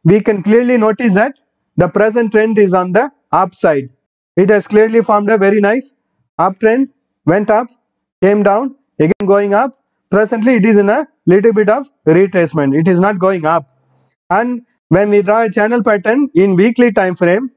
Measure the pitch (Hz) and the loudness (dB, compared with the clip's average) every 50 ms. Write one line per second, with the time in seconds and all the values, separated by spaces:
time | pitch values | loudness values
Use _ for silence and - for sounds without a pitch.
0 | - 160 196 214 208 233 214 196 170 208 220 233 247 240 254 233 214 214 208 - | 0 2 2 2 2 0 -4 -2 0 0 2 2 2 2 0 0 0 0 -2 -2
1 | 247 226 180 202 226 277 - _ _ _ _ _ _ _ _ 160 175 175 - 190 | -2 0 0 0 0 -2 -4 _ _ _ _ _ _ _ _ -2 -2 -2 0 0
2 | 214 220 214 240 233 208 226 214 220 226 220 214 208 185 180 185 180 180 180 214 | 0 0 0 -2 -2 -2 0 0 0 0 0 0 0 2 0 0 -2 0 0 -2
3 | 262 277 - _ _ _ 160 170 190 185 - - - 175 151 139 139 - _ _ | -2 -2 -6 _ _ _ -2 -2 -2 -2 -4 -2 -2 -2 0 -2 -4 -8 _ _
4 | _ _ _ _ _ _ _ 175 196 196 214 202 - - 208 214 220 220 220 233 | _ _ _ _ _ _ _ 0 2 2 2 0 0 0 0 2 2 2 2 0
5 | 196 - 214 208 208 208 226 208 196 196 214 214 202 202 226 269 269 - - _ | 0 0 0 -2 0 0 0 0 0 0 0 2 0 0 0 -2 -6 -10 -16 _
6 | _ _ _ _ _ _ _ - 165 190 190 - 220 220 226 262 277 - _ _ | _ _ _ _ _ _ _ -4 -4 -4 -2 -2 -2 0 0 0 -2 -4 _ _
7 | _ _ _ _ - 151 170 208 208 214 214 220 247 - _ _ _ _ _ _ | _ _ _ _ -4 -2 -2 0 0 0 0 0 -2 -4 _ _ _ _ _ _
8 | _ _ _ _ 185 196 208 208 196 202 196 220 277 262 - _ _ _ _ - | _ _ _ _ -2 0 0 0 0 0 0 0 -2 -6 -8 _ _ _ _ -2
9 | 156 160 208 - 208 190 202 202 202 202 202 208 262 262 - _ _ _ _ _ | -2 -2 -2 -2 -2 0 0 0 0 0 -2 -2 -2 -2 -6 _ _ _ _ _
10 | _ - 185 202 214 208 240 220 208 254 254 220 185 233 208 208 202 196 220 294 | _ -4 -2 -2 0 0 -2 -2 0 0 2 2 2 2 2 2 2 2 0 -2
11 | 302 - _ _ - 160 180 202 202 233 214 214 214 202 214 277 262 - _ _ | -4 -6 _ _ 0 2 2 2 2 2 2 2 2 0 0 -2 -4 -8 _ _
12 | - 156 165 175 196 196 - 180 170 156 160 160 143 135 135 156 165 190 180 175 | -2 0 2 2 2 0 0 -2 -2 -2 -2 -2 -2 0 0 0 0 0 0 0
13 | 190 202 214 180 180 190 196 175 151 156 170 165 143 _ _ _ _ _ _ _ | 0 0 -2 -2 -2 -2 -2 -2 -2 -2 -2 -2 -4 _ _ _ _ _ _ _
14 | _ _ _ _ _ - 175 208 240 247 247 233 - _ _ _ _ - 160 190 | _ _ _ _ _ -4 -2 -2 -2 -2 -6 -8 -12 _ _ _ _ -2 -2 0
15 | 208 208 208 208 196 196 214 226 233 220 180 214 208 220 247 240 190 233 208 202 | 0 2 0 0 0 0 0 0 -2 -2 -2 -2 -2 -2 -2 -2 -2 -2 -2 -2
16 | - 214 233 285 285 269 - 175 190 202 185 175 202 247 233 - 247 240 202 220 | -2 -2 -2 0 -2 -2 0 0 0 2 2 2 0 0 0 0 0 0 0 0
17 | 190 185 175 - 180 170 180 220 269 247 - | -2 -2 -2 -2 0 0 0 0 -2 -6 -12